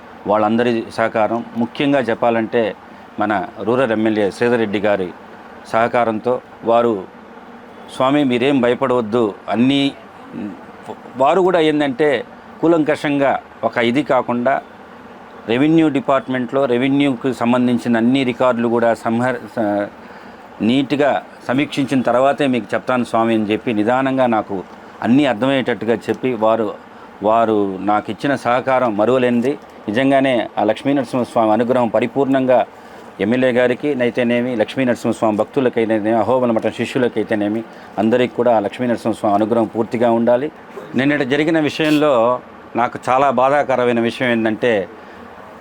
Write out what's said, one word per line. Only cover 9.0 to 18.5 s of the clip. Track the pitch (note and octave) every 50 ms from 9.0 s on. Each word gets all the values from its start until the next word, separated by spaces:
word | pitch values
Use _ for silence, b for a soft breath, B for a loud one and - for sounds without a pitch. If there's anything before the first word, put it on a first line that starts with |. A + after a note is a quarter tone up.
| A2+ G#2 A2+ B2 A2+ G2+ F#2 - - -
అన్నీ | G#2+ A2+ B2 C3+ C#3 C#3 C#3 C#3 - - - - - - - - - - G2+ G2+ F2+ - - - - - - - G#2+ - - - -
వారు | B2 C3+ D3 E3+ F#3+
కూడా | F3 F#3 F3+ E3+
ఏందంటే | D#3 D#3 D3 D3 D3 C#3 B2 - D#3 D3 C3 G#2+ - - - - - - - -
కూలంకషంగా | D#3 E3 E3+ D#3+ D3 D3 D3 - - D3+ C#3+ C#3+ C#3 B2+ G#2 - - - - - -
ఒక | A2+ - B2
ఇది | A#2 A#2+ A#2+ D3
కాకుండా | - - C3+ B2 A#2+ - A#2+ A#2+ B2 C3+ C#3+ D3+ - - - - - - - - - - - - - - - - - G#2+
రెవెన్యూ | A2+ B2+ D3 D#3 D#3+ E3 D#3+ D3+
డిపార్ట్మెంట్లో | C3+ C3+ - - C#3 C3+ - C3 B2+ B2+ B2 A#2 C3 C3+ C#3
రెవెన్యూకి | B2 A#2+ A#2+ C3 C3+ C#3 C#3+ C#3+ C#3+ B2+ A#2 - C3+ A2+
సంబంధించిన | - A#2+ A#2 B2+ B2+ B2 B2 B2 A#2 - B2 A#2
అన్ని | A2+ A2+ A#2+ C3 C#3 C3+
రికార్డులు | B2 A#2 - C3 B2+